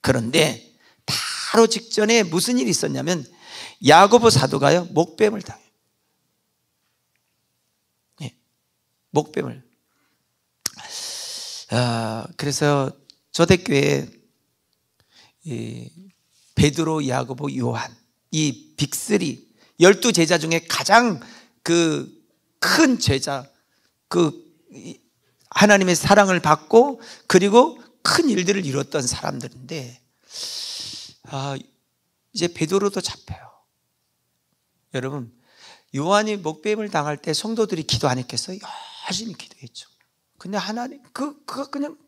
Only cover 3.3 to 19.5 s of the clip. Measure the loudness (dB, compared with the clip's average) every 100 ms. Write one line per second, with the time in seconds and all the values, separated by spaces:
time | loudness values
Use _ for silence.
3.3 | _ -20 -18 -18 0 8 8 10 8 6
4.3 | 4 0 2 2 2 2 -2 -2 0 0
5.3 | 0 -12 -20 _ _ _ _ _ _ _
6.3 | _ _ _ _ _ _ _ _ _ _
7.3 | _ _ _ _ _ _ _ _ _ -16
8.3 | _ _ _ _ _ _ _ _ -4 -4
9.3 | -8 -8 -12 _ _ _ _ _ _ _
10.3 | _ _ _ -14 -14 -16 -14 -12 -12 -14
11.3 | -14 -14 -16 -6 -2 -2 -2 -4 -8 -10
12.3 | -8 -6 0 2 2 0 -6 _ -20 _
13.3 | 0 4 4 2 0 2 0 -4 -16 _
14.3 | _ _ _ _ _ _ _ _ _ _
15.3 | _ -12 -10 -10 -12 -16 -20 -20 _ _
16.3 | _ _ 0 0 0 -4 -2 -2 -4 -6
17.3 | -8 -8 -4 -4 -4 -8 -16 _ _ _
18.3 | -2 -2 -4 -16 -8 -6 -6 -2 -2 -2
19.3 | -8 _